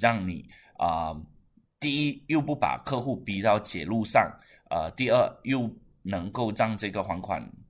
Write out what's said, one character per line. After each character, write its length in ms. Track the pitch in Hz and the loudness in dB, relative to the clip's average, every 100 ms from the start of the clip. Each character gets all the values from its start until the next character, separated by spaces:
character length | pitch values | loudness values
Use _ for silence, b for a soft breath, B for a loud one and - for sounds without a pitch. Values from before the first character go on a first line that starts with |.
让 260 | 117 113 92 | 2 2 -2
你， 220 | 82 - B B - | -6 -10 B B -2
啊， 360 | 85 80 80 76 76 - _ _ _ - | 0 0 -2 -6 -14 -20 _ _ _ -6
第 280 | 151 143 147 | -2 0 0
一， 180 | - - | -2 0
又 120 | 156 | 0
不 140 | 143 | 2
把 240 | 147 73 65 - | 0 0 0 -2
客 120 | 131 | -4
户 160 | 131 | -2
逼 280 | - - 95 | -4 -4 0
到 180 | 107 104 | 4 4
绝 240 | - 87 | 2 -6
路 180 | 78 113 | -2 -2
上， 280 | 107 123 87 - B B - | 4 4 4 -2 B B -4
呃， 200 | 85 80 | -4 -2
第 180 | - 123 | -2 4
二， 200 | 123 - - | 4 4 0
又 260 | - 135 113 - - _ | -2 0 0 -4 -20 _
能 300 | 92 92 92 | -6 -4 -4
够 180 | 127 113 | -2 -2
让 240 | 104 110 104 | 0 0 0
这 140 | 104 | -4
个 120 | 98 | -4
还 180 | 95 90 | -4 -4
款 260 | 92 87 - - - | -4 -6 -8 -18 -20